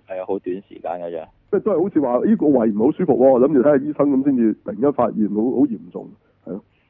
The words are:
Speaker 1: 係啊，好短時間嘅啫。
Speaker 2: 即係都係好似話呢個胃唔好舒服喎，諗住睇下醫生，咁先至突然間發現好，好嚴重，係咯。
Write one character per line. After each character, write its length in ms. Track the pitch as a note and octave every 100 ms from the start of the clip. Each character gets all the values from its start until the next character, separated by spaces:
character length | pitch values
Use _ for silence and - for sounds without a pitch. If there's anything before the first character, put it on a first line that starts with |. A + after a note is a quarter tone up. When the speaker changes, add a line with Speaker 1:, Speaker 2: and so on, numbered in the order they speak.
| -
Speaker 1:
係 120 | F#2
啊， 20 | F#2
好 120 | G2
短 180 | F2+ F#2
時 180 | - -
間 100 | -
嘅 140 | F2 E2+
啫。 140 | E2+ D#2+ _ -
Speaker 2:
即 60 | G3+
係 40 |
都 120 | A3
係 100 | F3
好 60 | F#3+
似 120 | D#3
話 300 | C3 B2 D#3+
呢 60 | A3+
個 100 | D3+
胃 240 | C3 A2+
唔 80 | G#2
好 120 | B2
舒 120 | D#3+
服 80 | F3 A2+
喎， 220 | C3 C3+ C3+
諗 40 |
住 60 | D3
睇 40 |
下 120 | C#3+ C#3+
醫 140 | D3
生， 160 | D3 C#3+ C3
咁 40 |
先 120 | C#3 C3
至 160 | A2 G#2
突 60 | -
然 100 | G#2
間 120 | C#3+
發 180 | C#3 A#2
現 180 | - G#2
好， 40 | G2+
好 140 | A#2+ A#2+ D3
嚴 120 | A2 F2
重， 180 | F#2+ - - _ _ -
係 40 |
咯。 120 | F#2+ _ _